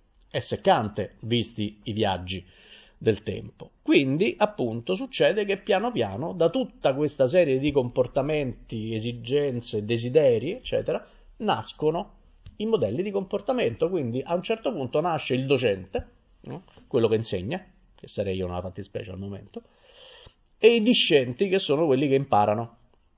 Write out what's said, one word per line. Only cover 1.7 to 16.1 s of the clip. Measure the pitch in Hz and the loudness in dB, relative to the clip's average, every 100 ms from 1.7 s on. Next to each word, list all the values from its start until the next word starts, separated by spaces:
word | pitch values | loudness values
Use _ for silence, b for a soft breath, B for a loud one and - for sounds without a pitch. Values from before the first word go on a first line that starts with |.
| - | -8
i | - | -6
viaggi | 104 104 92 90 92 - b b b b b | -2 0 0 -6 -10 -12 b b b b b
del | 113 104 | 0 0
tempo. | - 107 - - - _ | -2 -10 -10 -18 -20 _
Quindi, | - 202 135 147 226 - | 2 2 4 0 0 0
appunto, | 208 - 123 113 117 | -2 0 -4 -4 -4
succede | 190 262 - 147 202 | -6 -4 2 2 2
che | 202 190 | -2 -4
piano | - 190 240 | 0 0 0
piano | 214 104 101 170 | -2 -4 -4 -6
da | 185 240 | 0 0
tutta | 262 254 - 139 | 0 -4 -2 -2
questa | 135 151 - 127 | 0 0 2 2
serie | 180 156 131 | 4 4 2
di | 147 | 2
comportamenti, | 139 123 131 123 143 139 151 131 - - 113 110 | 2 0 0 0 0 -2 -2 -2 -6 -10 -8 -6
esigenze, | 113 117 120 117 143 143 120 - 107 | -4 -6 -8 -2 0 0 -4 -4 -6
desideri, | 104 117 123 151 139 113 139 | -2 -2 2 4 6 4 0
eccetera, | 247 - 110 104 185 b b b - | -8 -4 -4 -2 -4 b b b -6
nascono | 214 117 - - 151 165 208 - _ _ - - | -2 -2 -4 -4 -2 -2 -6 -14 _ _ -18 -6
i | |
modelli | 214 214 104 131 | 0 0 0 -2
di | 202 | -4
comportamento. | 196 190 202 - 254 147 110 165 | -4 -4 -6 -2 0 0 0 -2
Quindi | 185 123 123 | 0 -2 -4
a | 139 | -2
un | 175 | -4
certo | 180 220 277 | -2 -4 -4
punto | 190 127 151 | -4 -2 0
nasce | 175 156 - | 0 -2 -2
il | 131 | -2
docente, | 135 135 117 95 92 247 - | 2 2 2 0 -4 -10 -10